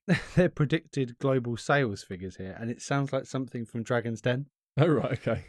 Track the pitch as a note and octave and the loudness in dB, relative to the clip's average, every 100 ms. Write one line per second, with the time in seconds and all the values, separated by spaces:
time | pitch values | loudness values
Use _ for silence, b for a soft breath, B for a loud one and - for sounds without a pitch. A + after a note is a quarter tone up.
0 | - F3 - - F3+ - D3 D#3+ - C#3+ | 0 0 2 2 4 2 0 0 -2 -4
1 | B2 - C#3 C3 A#2+ A2+ - C#3+ B2 G2+ | -4 -2 2 2 0 -2 2 2 2 -2
2 | - F2+ F#2 - F#2+ - A2+ A#2 - C#3 | -8 -10 -10 -8 -10 -6 -6 -6 -2 -2
3 | C3+ C3 B2 C3+ B2+ B2 A2+ A#2 A2 A#2+ | 0 -2 -2 -4 -4 -6 -6 -6 -2 0
4 | A2+ A2+ B2+ B2 C#3+ _ _ - E3 C3 | 0 -2 0 0 -4 _ _ 2 4 4
5 | - B2 A#2+ A2+ | 2 -2 0 -2